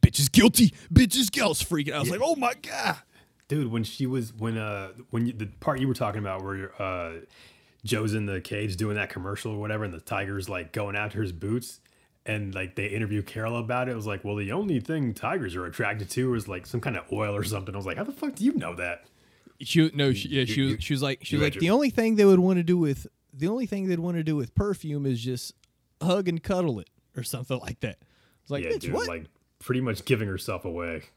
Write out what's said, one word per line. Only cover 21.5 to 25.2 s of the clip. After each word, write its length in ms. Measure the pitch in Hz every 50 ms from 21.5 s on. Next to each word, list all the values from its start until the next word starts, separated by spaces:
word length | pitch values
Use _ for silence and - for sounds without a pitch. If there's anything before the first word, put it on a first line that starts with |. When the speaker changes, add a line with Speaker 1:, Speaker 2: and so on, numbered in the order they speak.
Speaker 1:
like, 40 | 139
Speaker 2:
your 40 | -
Speaker 1:
"The 100 | 165 170
only 200 | 202 262 294 269
thing 260 | - - 226 220 226
they 80 | 208 208
would 160 | 196 190 180
wanna 240 | 180 185 190 175 170
do 120 | 165 180
with, 300 | 180 165 147 139 120 - - _ _ _ _ -
the 140 | 135 143
only 180 | 180 214 254 262
thing 200 | 190 - 196 190
they'd 140 | 190 175 170
wanna 240 | 165 175 175 170 160
do 100 | 156 156
with 220 | 147 127 113 _
perfume 500 | - 202 208 196 - - 156 147 147 143
is 160 | 139 127 113